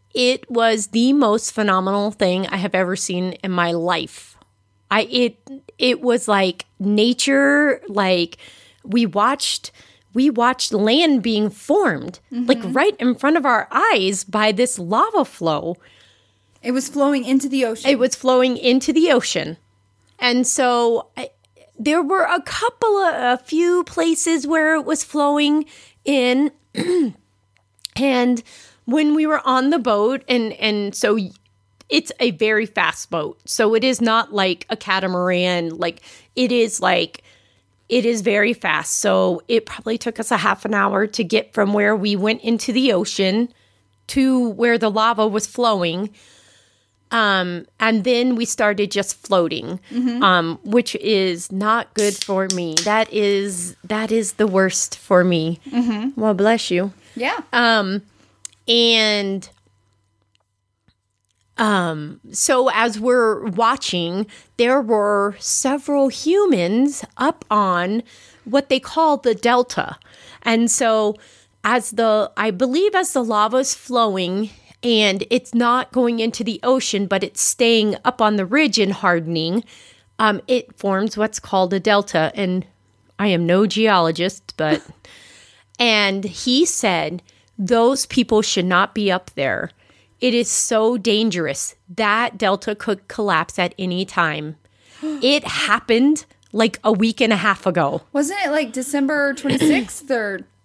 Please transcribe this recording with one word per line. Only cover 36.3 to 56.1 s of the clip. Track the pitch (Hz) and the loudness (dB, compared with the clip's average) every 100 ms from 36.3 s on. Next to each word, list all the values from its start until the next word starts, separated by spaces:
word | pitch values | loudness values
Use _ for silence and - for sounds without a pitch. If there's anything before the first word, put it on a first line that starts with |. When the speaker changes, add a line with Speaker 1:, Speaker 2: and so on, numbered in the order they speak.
| - | -2
Speaker 1:
it | 254 | 0
is, | 240 226 - | 2 0 0
like, | 185 175 165 - _ _ _ _ _ _ - | 0 0 -2 -8 _ _ _ _ _ _ -2
it | 240 226 | 0 2
is | 226 | 0
very | 208 202 208 | 0 2 2
fast. | - 180 151 - - | 0 -2 -2 -2 -2
So | 202 190 185 170 - | 2 2 2 -2 -2
it | 226 - | -2 -2
probably | - 220 226 | -8 -6 -6
took | 233 226 | -6 -8
us | 220 | -2
a | 214 | 0
half | 196 196 | 0 -2
an | 208 208 | -2 0
hour | 202 196 214 | 0 0 -2
to | - | -2
get | 180 220 - - | -2 -2 -2 -2
from | - | 0
where | 208 208 214 | 2 2 0
we | 208 202 | 0 -2
went | 214 226 | -2 -2
into | 220 226 - | -2 -2 0
the | 240 262 | 0 2
ocean | 185 208 - 190 214 240 _ _ _ _ _ - | 2 0 -2 0 0 -2 _ _ _ _ _ -6
to | 277 262 254 233 | 0 2 2 0
where | 196 240 233 | 0 0 2
the | 220 | 0
lava | 202 226 220 214 | 2 2 2 0
was | 208 - | 0 -4
flowing. | - 240 196 175 175 202 - - _ _ _ _ _ _ _ - | 0 2 2 0 -2 -6 -10 -20 _ _ _ _ _ _ _ -6
Um, | 233 208 190 180 175 - - | 0 2 0 -2 -6 -10 -4
and | 220 220 | 0 0
then | 220 240 254 233 | 2 0 2 0
we | 233 | -2
started | - 208 202 208 | 0 0 0 -2
just | 196 196 - - | -2 -4 -8 0
floating, | 190 165 - - 185 - | 0 2 -4 -8 -10 -8
Speaker 2:
Mm-hmm. | 233 247 240 | -4 -2 2
Speaker 1:
um, | 196 180 165 160 | 2 4 0 -4
which | - 240 233 - | -2 0 0 -4
is | 208 202 185 175 - | 0 0 0 -2 -6
not | 190 214 233 - - | -4 -2 -2 -2 -2
good | 208 196 | 0 -2
for | - 190 190 | -4 -2 -2
me. | 185 170 156 | -4 -4 -2
That | 208 220 220 | 0 0 0
is, | 214 202 202 202 175 175 - 180 | 0 0 0 -2 -6 -10 -12 -8
that | 214 220 | -6 -2
is | 226 208 | -2 -2
the | - 214 | -2 0
worst | 190 190 - - - | 2 2 0 -6 -8
for | - 185 | 2 4
me. | 180 170 160 170 269 | 4 2 -2 -6 -4
Speaker 2:
Mm-hmm. | 240 240 208 254 | -2 0 -2 -4